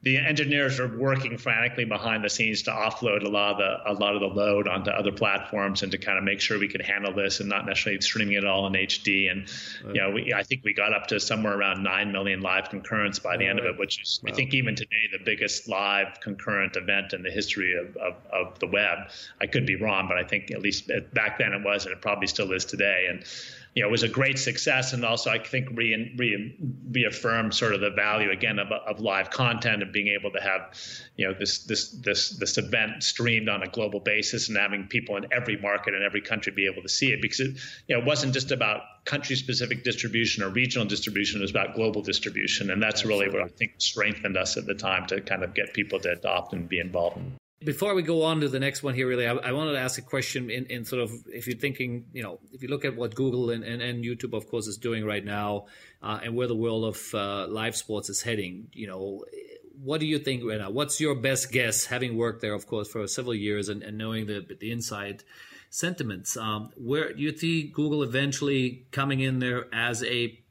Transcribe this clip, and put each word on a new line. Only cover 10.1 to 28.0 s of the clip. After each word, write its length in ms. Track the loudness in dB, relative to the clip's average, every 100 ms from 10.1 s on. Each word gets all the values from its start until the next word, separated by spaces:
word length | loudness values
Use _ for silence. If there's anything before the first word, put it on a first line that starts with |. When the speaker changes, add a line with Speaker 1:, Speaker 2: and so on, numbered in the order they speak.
Speaker 1:
we, 240 | 0 0
I 80 | 0
think 200 | 0 0
we 120 | 0
got 180 | 2 2
up 140 | 2 2
to 120 | 0
somewhere 380 | 2 2 2 2
around 260 | 2 2
nine 300 | 2 2 2
million 300 | 0 0 0
live 260 | 2 0 0
concurrents 500 | -8 -2 0 2 0
by 200 | 0 2
the 80 | 2
end 120 | 2
of 60 |
Speaker 2:
Right. 80 | 0
Speaker 1:
it, 80 | -2
which 180 | -2 -2
is, 180 | -2 -2 -2
I 40 |
Speaker 2:
Wow. 60 | -2
Speaker 1:
think, 160 | 2
even 220 | 2 2
today, 340 | -2 -2 0 0
the 140 | 0
biggest 440 | 0 0 0 -2 -2
live 520 | 0 4 4 2 -2
concurrent 560 | -8 -6 0 2 2 0
event 380 | 0 0 0
in 80 | -4
the 80 | -2
history 420 | -2 -2 0 2
of, 240 | 0 -2 -4
of, 180 | -6 -6 -4
of 280 | -2 -2 -4
the 80 | 0
web. 420 | 2 2 0 -6 -14 -16 -6
I 60 | 0
could 180 | 0
be 120 | 2 2
wrong, 300 | 2 0 2
but 120 | 0
I 60 |
think 260 | 0 -2 -2
at 100 | -2
least 300 | 0 -2 -2 -4 0
back 240 | 0 0 0
then 160 | 0
it 80 | 0
was, 220 | 0 0 -2
and 80 |
it 80 | -4
probably 240 | -2 0 0
still 260 | 0 0
is 140 | 0 -2
today. 400 | 0 2 4 2
And, 160 | -2 -8 -12 -12 -16 -6
you 80 | 0
know, 60 | 2
it 20 |
was 140 | 2
a 40 | 2
great 300 | 2 2 2
success, 540 | 0 0 2 2 2
and 120 | 0
also 260 | 0 2 2
I 100 | 0
think 300 | 0 -2 -2
re-, 420 | 0 2 2 0 0
re-, 400 | 0 0 -4 -6 -6 -6 -2
reaffirmed 640 | 2 2 2 2 2 2
sort 200 | 2 2
of 60 | 4
the 100 | 2
value 400 | 2